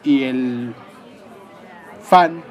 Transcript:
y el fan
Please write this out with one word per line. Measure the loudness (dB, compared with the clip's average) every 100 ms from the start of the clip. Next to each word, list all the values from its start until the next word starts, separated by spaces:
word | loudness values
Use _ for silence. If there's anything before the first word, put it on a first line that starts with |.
y | 0 0
el | 0 -4 -6 -6 -10 -14 -20 -20 -20 -20 -20 -20 -20 -20 -20 -20 -20 -20
fan | 2 4 4 -4 -16